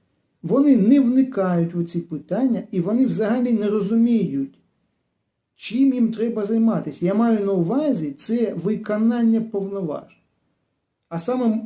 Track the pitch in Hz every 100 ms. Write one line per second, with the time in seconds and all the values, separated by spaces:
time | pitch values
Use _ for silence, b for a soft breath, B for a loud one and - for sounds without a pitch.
0 | _ _ _ _ 160 254 294 233 208 285
1 | 240 262 262 196 185 175 170 175 170 170
2 | - 147 - 202 262 190 - 185 170 240
3 | 240 170 214 247 240 214 208 214 185 226
4 | 240 226 160 139 135 _ _ _ _ _
5 | _ _ _ _ _ _ - 240 269 247
6 | 220 - 226 220 202 226 226 175 - -
7 | 175 208 233 214 196 190 170 262 302 202
8 | 147 - - 240 220 180 180 214 214 214
9 | 226 240 226 226 220 202 196 196 160 143
10 | - _ _ _ _ _ _ _ _ _
11 | - 170 240 254 233 214